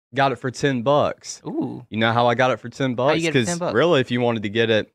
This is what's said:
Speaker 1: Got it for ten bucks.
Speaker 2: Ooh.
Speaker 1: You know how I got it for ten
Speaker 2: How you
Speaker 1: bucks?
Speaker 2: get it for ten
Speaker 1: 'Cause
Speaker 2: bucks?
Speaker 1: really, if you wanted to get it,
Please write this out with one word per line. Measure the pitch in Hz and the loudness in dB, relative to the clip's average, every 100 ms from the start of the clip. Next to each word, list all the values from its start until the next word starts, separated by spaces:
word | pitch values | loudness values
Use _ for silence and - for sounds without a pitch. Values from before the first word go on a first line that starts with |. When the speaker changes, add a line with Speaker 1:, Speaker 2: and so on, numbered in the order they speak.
| _ | _
Speaker 1:
Got | 120 139 | -2 0
it | 123 | 0
for | 135 | -6
ten | 120 143 131 | -2 0 0
bucks. | 117 147 104 - - - - | 2 2 2 -2 -12 -14 -8
Speaker 2:
Ooh. | 277 127 - 123 | -6 -6 -8 -8
Speaker 1:
You | 104 | 0
know | 113 | 0
how | 113 120 | 2 2
I | 117 | 2
got | 127 | 0
it | 113 | 0
for | 120 | -8
ten | - 135 120 | -6 -4 0
Speaker 2:
How | 131 | 0
you | 160 | 0
Speaker 1:
bucks? | |
Speaker 2:
get | 165 | 0
it | |
for | 139 120 | 0 0
ten | |
Speaker 1:
'Cause | 175 | -2
Speaker 2:
bucks? | 170 | -2
Speaker 1:
really, | 107 160 151 | 2 4 2
if | 127 | 2
you | 123 | 0
wanted | 120 113 | 0 -2
to | 104 | -2
get | 107 113 | -2 2
it, | 110 - | 0 -2